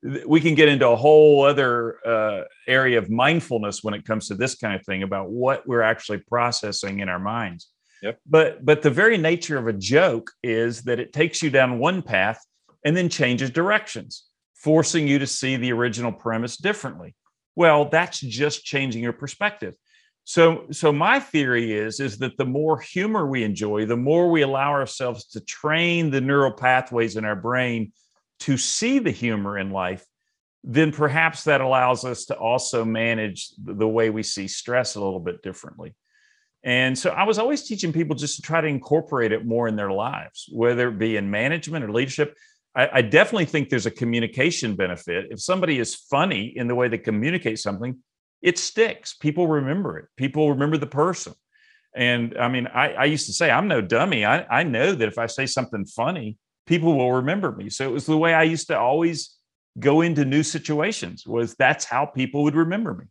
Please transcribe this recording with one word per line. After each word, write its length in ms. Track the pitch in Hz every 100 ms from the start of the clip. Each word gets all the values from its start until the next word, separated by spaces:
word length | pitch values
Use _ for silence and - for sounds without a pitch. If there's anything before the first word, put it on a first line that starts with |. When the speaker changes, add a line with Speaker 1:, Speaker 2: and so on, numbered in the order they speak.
Speaker 1:
th-, 220 | - 135 120
we 140 | 160
can 140 | 160
get 160 | 156 151
into 180 | 139 127
a 80 | 113
whole 480 | 139 156 151 143
other, 540 | 139 147 131 120 117 - 113
uh, 380 | 113 107 101 - _ -
area 300 | 127 131 117
of 140 | 95
mindfulness 760 | 113 135 165 - 120 104 98
when 80 | 110
it 140 | 104 -
comes 220 | 110 -
to 60 |
this 200 | 98 123
kind 200 | - 110
of 120 | 95 -
thing 160 | 95
about 260 | 95 98 92
what 380 | 117 127 135 -
we're 160 | 120
actually 360 | 110 113 - 104
processing 840 | - 120 120 117 107 98 101 98
in 100 | 98
our 80 | 90
minds. 500 | 98 117 104 85 - _ _ _
Speaker 2:
Yep. 180 | 101 - -
Speaker 1:
But, 380 | 156 156 -
but 160 | 135 151
the 100 | 156
very 280 | 127 214 220
nature 400 | 160 170 - 143
of 80 | 117
a 80 |
joke 560 | 104 95 139 185 117 - _
is 420 | 123 113 117 117
that 140 | 127 120
it 140 | 120
takes 300 | 143 160 -
you 80 | 156
down 280 | 135 127 120
one 220 | 143 185
path 420 | - 101 98 113 _ _ _ _ 147
and 100 | 170
then 140 | 175
changes 400 | - 131 120 135
directions, 760 | 139 180 214 - 113 113 - _ _ _
forcing 540 | _ 151 156 151 170 147
you 100 | 143
to 80 | 135
see 300 | - 131 131
the 160 | 123
original 400 | 117 123 113 120
premise 440 | 101 117 113 120 -
differently. 560 | 175 202 131 82 87 _ _ _ _ -
Well, 320 | 170 147 143
that's 320 | 160 175 -
just 440 | 131 110 147 143
changing 380 | - 139 135 113
your 100 | 120
perspective. 600 | 117 139 - 208 208 98 - _ _ _ _
So, 420 | - - 165 160 -
so 220 | 151 160
my 260 | 147 180 269
theory 540 | 269 160 135 120 117
is, 260 | 107 107 107
is 200 | 139 104
that 180 | 131 -
the 80 |
more 340 | 131 131 156 156
humor 480 | - 180 208 220 147
we 160 | 131
enjoy, 440 | 107 92 104 104 110
the 100 | 120
more 340 | 131 165 175
we 120 | 165
allow 280 | 135 135 139
ourselves 560 | 143 131 - 127 107 -
to 120 | 110
train 720 | - - 147 156 175 170 160
the 100 | 135
neural 320 | 131 143 135
pathways 640 | - 127 131 127 120 117 104
in 80 |
our 100 | 107
brain 580 | 104 113 127 123 117 104 _ _ _ _ _
to 160 | - 135
see 420 | - - 233 277
the 120 | 208
humor 480 | 107 120 107 101 101
in 120 | 98
life, 360 | 95 90 98 _ _ _ _ _ _
then 300 | - 123 156
perhaps 520 | 147 151 147 165 156
that 160 | 156 143
allows 440 | 131 131 127 127
us 220 | 127 120 -
to 80 |
also 500 | - 113 127 - 120
manage 680 | 113 113 117 113 107 92 -
th-, 260 | - 101 101
the 100 | 110
way 220 | 110 113
we 120 | 107
see 240 | 104 - 98
stress 480 | - - 123 123
a 60 | 107
little 200 | 98 92
bit 220 | 87 87
differently. 520 | 95 90 69 - 87 - _ _ _ _ _ _
And 360 | 127 123 131 131
so 120 | -
I 140 | 104
was 140 | 202 208
always 280 | 233 294 -
teaching 260 | 208 175
people 220 | 156 160
just 220 | 139 143 -
to 60 |
try 180 | - 165
to 60 | 156
incorporate 680 | 139 - 151 160 131 113
it 140 | 107 117
more 220 | 117 117
in 80 | 107
their 160 | 101
lives, 560 | 98 117 - - - -
whether 360 | 117 117 120 123
it 100 | 107
be 180 | 113 107
in 140 | 98
management 540 | 104 127 165 151 160
or 60 | 110
leadership. 460 | 110 135 131 147 - _ _ _
I, 140 | 127 139
I 80 | 131
definitely 440 | 113 - 214 214 160
think 220 | 156 135
there's 180 | 127 98
a 40 |
communication 840 | - 120 117 113 - 123 117 117 95
benefit. 500 | 92 87 - 87 98
If 100 | 101
somebody 380 | - 185 180 139
is 160 | 113
funny 580 | - _ 139 185 127 110 -
in 120 | 120
the 60 |
way 140 | 123 123
they 100 | 110
communicate 600 | - 107 131 175 120 110
something, 380 | 104 98 123 131 _ _ _ _
it 160 | 170 175
sticks. 560 | - - 226 - -
People 340 | - 151 151 170
remember 500 | 151 131 170 170 78
it. 80 | - -
People 340 | 135 147 151
remember 260 | 135 147 156
the 80 | 135
person. 480 | 139 165 180 - - _ _ _ _ _
And, 440 | 127 123 120 117 -
I 100 | 123
mean, 200 | 127 120
I, 240 | 123 143
I 120 | - 139
used 200 | 151 -
to 60 |
say, 180 | - 165
"I'm 160 | 123 202
no 140 | 143
dummy. 440 | 95 113 180 131
I, 200 | 104 147 - 120
I 20 |
know 300 | 170 117 156
that 160 | 180 110
if 100 | 110
I 80 | 117
say 200 | - 131
something 380 | - 127 107
funny, 540 | 95 - 123 175 110 104 _ _ -
people 300 | 170 160 143
will 160 | 127
remember 360 | 127 131 196 180
me." 180 | 104 101
So 160 | -
it 80 | 135
was 140 | 127 135
the 100 | 156
way 160 | 165
I 120 | 160
used 240 | 160 165 -
to 100 | 139
always 560 | 117 147 170 160 - _ _ _ _ -
go 200 | 123 151
into 220 | 170 151
new 200 | 135 143
situations, 840 | 151 165 - 147 175 220 87 - -
was 280 | 113 117 -
that's 280 | 135 151
how 220 | - 123 147
people 380 | 131 127 143
would 100 | 147
remember 400 | 147 165 196 220
me. 120 | 90 -